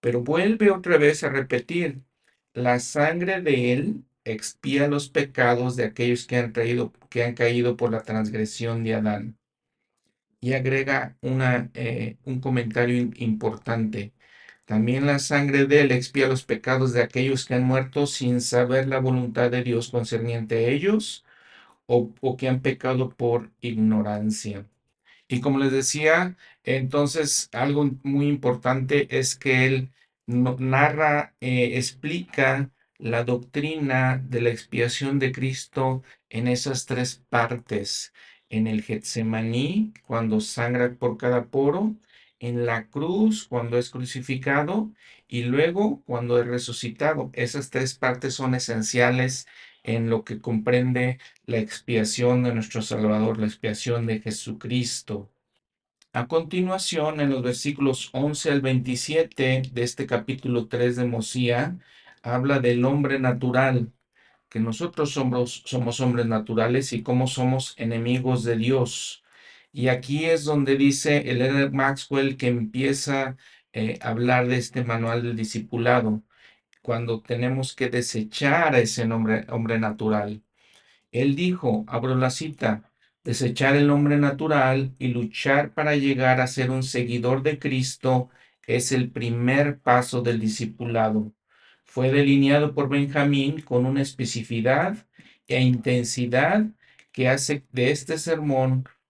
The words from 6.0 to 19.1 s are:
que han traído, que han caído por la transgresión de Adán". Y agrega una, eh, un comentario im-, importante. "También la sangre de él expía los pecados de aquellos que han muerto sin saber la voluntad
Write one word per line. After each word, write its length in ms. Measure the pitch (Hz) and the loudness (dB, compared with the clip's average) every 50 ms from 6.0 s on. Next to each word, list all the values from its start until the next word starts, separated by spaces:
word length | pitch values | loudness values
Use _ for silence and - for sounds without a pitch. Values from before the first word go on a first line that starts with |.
| 120 123 123 123 - | 0 0 0 -2 -2
que 100 | - 123 | -2 -2
han 160 | 123 120 113 | -2 -2 -2
traído, 400 | 110 120 117 117 120 120 120 - _ _ _ _ | -2 -2 -2 0 0 -2 -2 -4 _ _ _ _
que 140 | - 120 117 | -4 -2 -2
han 100 | 120 120 | -2 0
caído 420 | 120 123 120 120 120 120 123 113 | 0 2 2 2 2 2 0 0
por 140 | 110 120 113 | 0 -2 -2
la 120 | 113 110 | -2 -2
transgresión 840 | - - 113 110 110 107 110 107 110 107 - - 117 117 113 113 113 | -4 -4 -4 -2 -2 -2 -2 -4 -4 -4 -4 -6 -6 -4 -4 -4 -2
de 100 | 110 110 | -2 -2
Adán". 420 | 110 107 107 104 104 107 110 - _ _ _ _ _ _ _ _ _ _ _ _ _ _ _ _ _ _ _ _ _ | 0 0 -2 -2 -4 -6 -10 -14 _ _ _ _ _ _ _ _ _ _ _ _ _ _ _ _ _ _ _ _ _
Y 140 | - 123 127 | -4 -2 -2
agrega 600 | 135 127 131 131 135 135 139 135 135 131 - - _ | 0 0 0 0 0 0 0 -2 -2 -2 -6 -12 _
una, 500 | - 127 131 131 131 127 123 123 - 127 _ | -6 -4 -2 0 2 2 2 0 -2 -6 _
eh, 420 | - 127 120 123 120 113 113 113 _ _ | -8 -6 -6 -4 -4 -6 -6 -8 _ _
un 160 | 139 131 127 | -8 -6 -4
comentario 560 | 131 135 127 123 117 113 110 123 120 123 123 | -2 0 0 0 0 -2 0 0 2 2 2
im-, 160 | 123 123 117 - | 2 0 -2 -4
importante. 960 | - 120 113 110 107 117 110 107 107 - - 117 117 113 107 107 107 101 107 _ _ _ _ - - - - - _ _ | -4 -2 -2 -2 0 -2 -4 -4 -4 -6 -4 -2 -2 -2 -2 -4 -6 -10 -10 _ _ _ _ -20 -20 -20 -20 -20 _ _
"También 400 | - 107 110 110 120 123 135 139 | -2 0 0 2 2 2 2 2
la 140 | 143 143 139 | 2 2 0
sangre 480 | 139 - 151 143 143 143 139 139 139 | 0 0 0 2 2 2 4 4 4
de 160 | 139 143 147 | 6 6 6
él 100 | 143 135 | 6 6
expía 360 | 127 123 127 - - 143 135 131 | 4 2 0 -2 0 2 2 2
los 160 | 135 127 - | 2 -2 -2
pecados 500 | - 117 107 - 127 131 131 131 131 120 | -4 -6 -4 0 -2 0 2 2 2 2
de 80 | 120 | 2
aquellos 420 | 117 113 - 127 127 135 135 131 - | 0 0 0 -2 0 0 0 -2 -2
que 100 | - 127 | -2 0
han 100 | 127 127 | 0 2
muerto 420 | 127 127 131 131 131 - 147 143 | 2 2 0 0 -2 0 -2 0
sin 340 | 143 - - 131 123 123 123 | 0 -2 -4 -2 0 0 0
saber 480 | 120 - - 123 123 120 127 131 131 135 | 0 0 2 2 2 4 2 0 2 2
la 120 | 135 131 | 0 0
voluntad 500 | 131 131 | 2 2